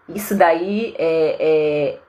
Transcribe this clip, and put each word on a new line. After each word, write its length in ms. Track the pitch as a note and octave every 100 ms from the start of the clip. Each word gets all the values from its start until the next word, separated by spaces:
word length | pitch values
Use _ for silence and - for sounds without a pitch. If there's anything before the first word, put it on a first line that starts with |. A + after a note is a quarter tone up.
| -
isso 260 | F#3+ - G3+
daí 580 | E3+ E3 F#3 G#3 A3+ -
é, 400 | E3 D#3+ D#3 -
é, 600 | D#3 D#3 D3+ D3 C#3 -